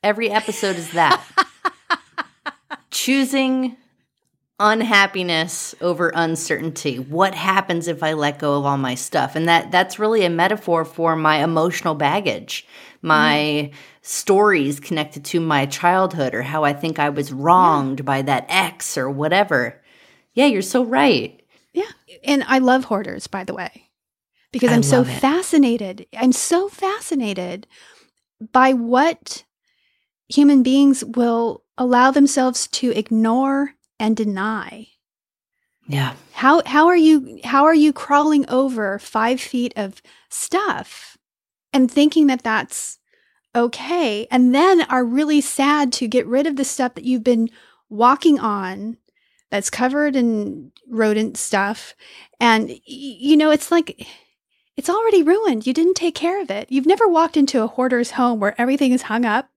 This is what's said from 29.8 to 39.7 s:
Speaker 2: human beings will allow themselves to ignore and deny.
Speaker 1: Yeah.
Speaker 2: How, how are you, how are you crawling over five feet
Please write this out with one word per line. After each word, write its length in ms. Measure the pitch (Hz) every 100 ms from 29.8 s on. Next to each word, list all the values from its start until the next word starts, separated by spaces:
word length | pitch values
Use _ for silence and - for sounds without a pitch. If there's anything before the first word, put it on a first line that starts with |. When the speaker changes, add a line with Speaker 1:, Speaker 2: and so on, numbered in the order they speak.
| _ _ _ _ _
Speaker 2:
human 320 | - 285 285
beings 420 | 254 269 277 269
will 600 | - 233 233 233 233 - _ -
allow 320 | 254 247 262
themselves 560 | 269 277 277 254 247 -
to 240 | - 247 214
ignore 760 | 214 220 220 240 269 277 277 _ _ _
and 160 | 220 220
deny. 680 | 214 190 208 220 - - 220 _ _ _ _ _ _ _ _ _ -
Speaker 1:
Yeah. 260 | 143 131 - _
Speaker 2:
How, 300 | - 262 320 -
how 220 | 277 330
are 80 | 359
you, 420 | 311 311 254 -
how 220 | 240 269 302
are 80 | 320
you 180 | 302
crawling 560 | 285 - 285 302 302 269
over 480 | 254 269 240 208 202
five 420 | - 220 226 254
feet 340 | - 247 240